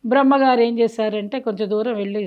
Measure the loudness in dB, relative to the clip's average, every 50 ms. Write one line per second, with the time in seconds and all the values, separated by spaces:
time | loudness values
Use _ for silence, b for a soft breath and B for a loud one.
0 | _ 0 2 4 4 4 4 4 4 4 4 4 2 2 2 0 0 0 0 -2
1 | -4 -2 -2 -4 -6 -6 -8 -6 -6 -6 -4 -4 -4 -2 -2 -2 -2 -2 -4 -4
2 | -6 -6 -4 -6 -6